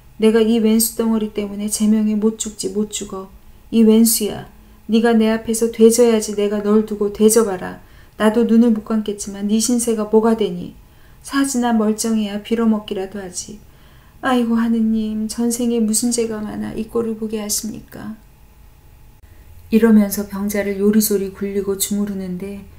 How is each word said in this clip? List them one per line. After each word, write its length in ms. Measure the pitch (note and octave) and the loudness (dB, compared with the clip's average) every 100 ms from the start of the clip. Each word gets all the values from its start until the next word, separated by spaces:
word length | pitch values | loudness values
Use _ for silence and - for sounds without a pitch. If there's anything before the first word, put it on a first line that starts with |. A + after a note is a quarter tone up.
| - - | -20 0
"내가 220 | A3 A3+ | 2 4
이 180 | A3 A#3 | 4 2
왼수 360 | G#3+ A3+ - - | 2 2 0 -2
덩어리 380 | A3+ A3 G#3+ | -2 0 -2
때문에 340 | G#3 G3+ G3+ G#3 | -6 -8 -8 -6
제명에 460 | - G#3+ A3 G#3+ G#3+ | 0 2 2 2 0
못 220 | A3 A3 | 0 -2
죽지 320 | G#3+ - F#3 | -8 -8 -6
못 180 | G3+ G#3+ | -4 -4
죽어. 400 | - G3+ F#3+ F#3+ - - - - | -6 -10 -12 -14 -20 -20 -20 -2
이 100 | A3+ | 4
왼수야, 680 | A3 A3 A3+ - G#3 - - - - - - | 6 6 4 2 -4 -6 -14 -20 -20 -18 -2
네가 280 | A3+ A#3 | 2 4
내 180 | A3+ A3 | 4 2
앞에서 400 | A3 A3+ A3+ A3+ | 0 -2 -4 -4
되져야지 640 | - A3+ A#3 A#3 A3 G#3+ G3+ | 6 6 8 4 2 -2 -2
내가 260 | G3+ G#3 | -2 -2
널 240 | G#3 G#3+ G#3+ | 2 2 2
두고 260 | G#3 G3+ | -2 -4
되져봐라. 680 | G#3 G#3+ A3+ G#3 F#3 F#3 F#3 - - - - | 2 4 4 2 -4 -8 -12 -20 -20 -20 0
나도 260 | G#3+ A3+ | 2 2
눈을 260 | G#3+ A3+ A#3+ | 4 4 4
못 140 | G#3+ - | 2 -2
감겠지만 640 | A3 G#3+ G3+ G3+ G3 G3+ | -4 -4 -8 -10 -8 -2
네 120 | A3 | 0
신세가 460 | A3+ A#3+ A#3+ G#3+ G#3+ | 0 -2 -2 -2 0
뭐가 320 | A3 A3+ A3+ | 2 2 0
되니? 380 | G3 F3 - - - - - - | -2 -4 -12 -16 -20 -20 -20 -20
사지나 500 | - C#4 C4+ A#3+ A#3+ | -6 -2 -2 0 0
멀쩡해야 720 | A3+ G#3+ G#3+ A3+ A3 G3+ G#3 | 0 0 -2 -2 -2 -2 -6
빌어먹기라도 760 | - A3+ A3+ G#3+ - G3+ F#3+ G3+ | -6 -2 0 0 -4 -8 -8 -10
하지. 400 | F#3 - - G#3 - - - - - - | -12 -12 -14 -18 -20 -20 -20 -20 -20 -8
아이고 340 | C4 B3+ A#3 A#3 | -2 0 2 0
하느님, 720 | A#3 A3+ A3 A3 G#3+ G#3+ G#3+ | 0 0 0 0 -2 -4 -6
전생에 520 | - A#3+ A#3 A#3+ A#3 | -4 -4 -2 -2 0
무슨 320 | G#3+ A3 A#3+ | 0 0 0
죄가 300 | A#3 A3+ G#3+ | -2 -4 -6
많아 320 | G#3 G#3+ G#3+ | -8 -8 -8
이 140 | A3 A3 | -8 -6
꼴을 280 | A#3 A3+ A3 | -4 -4 -6
보게 260 | A3 G#3+ | -8 -8
하십니까?" 760 | G#3 - G#3+ - - - G#3+ A3 - _ - - - - - - - - - - - - - | -6 -6 -8 -12 -16 -16 -14 -16 -20 _ -20 -20 -20 -20 -20 -20 -20 -20 -20 -20 -20 -20 0
이러면서 560 | A3+ A3+ G#3+ G3+ G3 G3+ | 4 6 6 4 -2 -8
병자를 500 | G3 G3+ G3+ G3 G3 | -6 -4 -4 -4 0
요리조리 540 | G3+ G#3+ G#3 G3+ G3 | 2 2 0 -2 -4
굴리고 480 | F#3+ G3 G3+ G3 G3 | -6 -6 -4 -4 -6
주무르는데 840 | - G3+ G3+ F#3+ F#3 F3+ G3 G3+ F#3 | -4 -4 -4 -6 -8 -10 -10 -14 -18